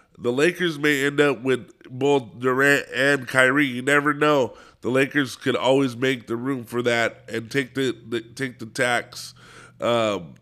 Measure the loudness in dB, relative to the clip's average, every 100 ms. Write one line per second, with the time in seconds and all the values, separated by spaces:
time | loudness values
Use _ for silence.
0 | _ -6 -2 2 0 0 -4 0 0 2
1 | 0 2 2 2 0 -2 -2 _ -14 -2
2 | 2 2 0 -4 0 4 4 4 0 0
3 | 2 0 0 2 4 4 0 -2 0 2
4 | 2 0 2 2 0 -6 -20 _ -2 0
5 | 2 0 -2 -4 -2 0 2 2 2 0
6 | -2 -2 -4 -6 -4 -6 -6 -2 0 2
7 | 0 -4 -10 -10 -4 -4 -4 -2 -2 -4
8 | -6 -8 -8 -10 -10 -10 -10 -2 0 0
9 | -4 -14 -16 -18 -20 -20 -20 -6 0 2
10 | 0 -2 -8 -20